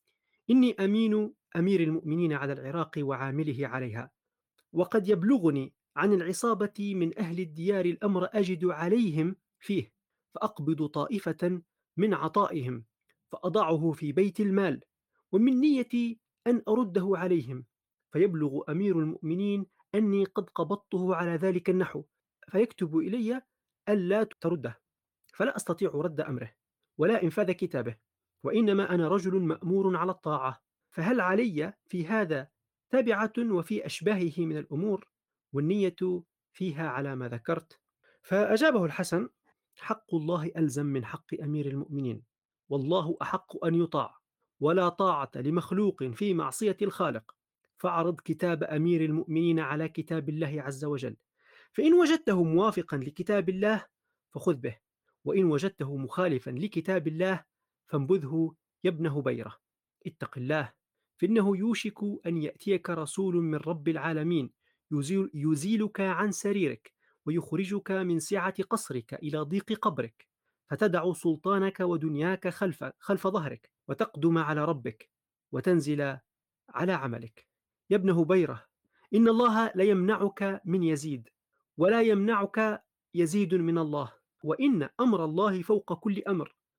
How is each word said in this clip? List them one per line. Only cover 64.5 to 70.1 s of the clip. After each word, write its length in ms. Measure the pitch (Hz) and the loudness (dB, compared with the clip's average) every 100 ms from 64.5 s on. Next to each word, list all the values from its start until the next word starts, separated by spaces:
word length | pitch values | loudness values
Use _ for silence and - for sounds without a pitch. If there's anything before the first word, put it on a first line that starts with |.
| - _ _ - | -10 _ _ -6
يزيل-، 380 | 147 139 196 190 | -4 0 0 -2
يزيلك 680 | 147 151 151 180 220 214 - | -2 0 0 0 0 0 -2
عن 300 | 190 170 208 | -2 0 -2
سريرك، 640 | - 202 202 156 117 - _ _ _ - | -2 -2 0 0 -2 -12 _ _ _ -4
ويخرجك 640 | 165 - 160 185 202 196 | -4 -2 -4 -2 -4 -4
من 280 | 190 180 165 | -2 0 -2
سعة 440 | - 196 185 - | -2 -2 -2 -4
قصرك 500 | 185 220 - 127 - | -4 -4 -4 -8 -8
إلى 240 | 143 151 151 | -10 -6 -6
ضيق 340 | 147 196 - | -4 -4 -4
قبرك، 540 | 214 208 135 117 | -2 -2 -2 -6